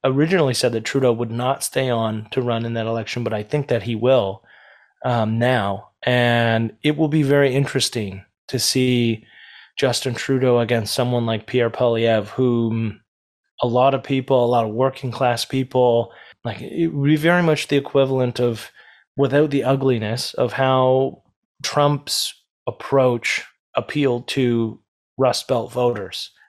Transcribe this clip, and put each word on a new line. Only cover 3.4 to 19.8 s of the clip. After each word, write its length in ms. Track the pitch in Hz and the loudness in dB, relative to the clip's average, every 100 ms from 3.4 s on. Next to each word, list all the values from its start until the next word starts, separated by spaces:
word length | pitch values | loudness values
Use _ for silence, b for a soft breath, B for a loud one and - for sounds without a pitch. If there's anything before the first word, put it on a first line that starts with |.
think 240 | 104 151 139 | -4 -4 -2
that 160 | 117 | -2
he 100 | 104 | -2
will, 480 | 113 120 131 98 101 b b b b b _ | 0 2 4 2 -6 b b b b b _
um, 340 | 127 120 110 113 | -2 0 0 2
now. 520 | 120 127 101 98 - _ | 2 2 -2 -6 -10 _
And 760 | - 123 120 120 117 113 113 - | 0 2 2 2 2 0 -2 -2
it 140 | 151 151 | -2 0
will 120 | 156 | 0
be 140 | 156 | 2
very 320 | 139 143 139 | 4 4 4
interesting 680 | 131 135 131 - 120 101 95 - _ - | 2 0 -2 -2 -4 -6 -8 -16 _ -8
to 100 | 127 | -4
see 640 | - 131 127 123 117 110 B B B B B - | 0 2 2 4 2 0 B B B B B -2
Justin 360 | 131 120 131 | -2 0 -4
Trudeau 440 | 117 - 131 127 120 | -4 -2 0 2 2
against 360 | 117 120 107 | 2 0 0
someone 300 | - 123 123 | -2 0 0
like 220 | 117 110 - | -2 -4 -2
Pierre 240 | 127 117 | 0 0
Poilievre, 560 | - 123 113 113 110 101 | 0 0 2 2 2 0
whom 720 | - 127 120 113 113 110 98 _ _ _ _ _ - | 0 2 2 0 -2 -4 -8 _ _ _ _ _ -6
a 40 | 123 | -2
lot 280 | 120 131 | 2 2
of 80 | 135 | 2
people, 420 | - 135 127 131 | -2 -4 2 2
a 20 | 120 | 4
lot 200 | 120 113 | 2 0
of 80 | |
working 380 | 110 135 - 131 | 0 -2 -2 -8
class 320 | 117 127 117 | -2 -2 -2
people, 680 | - 135 131 127 123 117 117 B B - | -4 -4 -2 2 4 2 0 B B -12
like, 180 | 117 107 | -10 -10
it 280 | - 160 165 | -8 -4 -2
would 180 | 147 139 | 0 2
be 100 | 151 | 2
very 260 | 160 180 | 4 4
much 260 | 170 151 - | 2 0 0
the 80 | 143 | -2
equivalent 640 | 139 139 135 131 123 120 | 0 0 2 0 -2 0
of, 300 | 123 113 - b b b b - | -2 -4 -10 b b b b -2
without 340 | 139 139 151 | 2 2 2
the 120 | 143 | 0
ugliness, 720 | 123 135 | 0 2